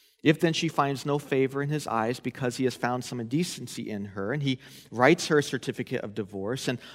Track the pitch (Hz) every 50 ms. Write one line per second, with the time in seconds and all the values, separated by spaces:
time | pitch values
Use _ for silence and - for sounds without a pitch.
0 | _ _ _ _ - 139 165 156 - 170 160 - - 160 - - 143 139 139 127
1 | - 147 143 147 143 - 143 131 135 131 131 139 143 143 151 151 143 - 110 113
2 | 110 113 127 - - 127 - - 131 123 120 - 131 123 120 - - 120 123 127
3 | 123 - - 123 117 113 123 151 180 175 - - 123 123 - - 113 - 107 101
4 | 98 104 95 104 98 104 127 151 143 135 131 127 - - - - - - - 113
5 | 123 139 170 170 - - 165 147 139 - - 127 - - 117 - 123 - 135 123
6 | - 107 101 113 104 92 - 98 95 104 123 131 - - 127 120 - - -